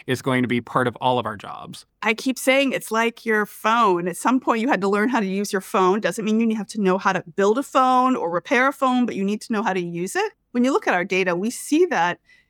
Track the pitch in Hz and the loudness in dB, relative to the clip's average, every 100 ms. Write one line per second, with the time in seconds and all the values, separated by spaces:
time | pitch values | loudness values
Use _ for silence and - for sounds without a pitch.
0 | - 127 - 127 123 123 117 - 123 110 | -6 -4 0 0 0 -2 0 0 0 0
1 | 131 123 110 104 - - - 180 - - | 0 0 -2 -8 -12 -14 -14 -16 -20 -8
2 | 220 226 262 254 - 269 277 - - 220 | -4 -2 -2 -2 2 2 2 -2 -4 -2
3 | 233 233 226 220 208 - 214 233 220 175 | -2 -2 -2 0 -2 -4 0 2 4 2
4 | 175 170 226 254 285 233 233 196 196 202 | -2 -2 0 0 0 0 0 0 0 0
5 | 214 247 190 190 202 190 - 214 185 202 | 0 0 -2 -2 -2 -4 -2 2 2 2
6 | 185 175 214 214 226 220 196 220 190 185 | 0 -2 0 2 2 -2 -6 -2 0 2
7 | 196 185 - 156 196 220 285 285 254 254 | 2 -2 -4 0 2 2 0 2 4 4
8 | 254 262 170 254 - 247 262 285 262 254 | 2 0 -2 -4 0 2 2 2 0 2
9 | 240 - 196 214 - 214 214 190 175 170 | 0 -2 -2 -4 -4 -2 0 -2 -4 -6
10 | 185 359 415 - _ 247 247 349 349 196 | -4 -2 -4 -6 _ 0 2 2 2 0
11 | 180 190 185 175 208 - - 302 359 220 | 0 0 0 0 -2 -6 0 2 2 2
12 | 175 175 _ _ _ | 0 -2 _ _ _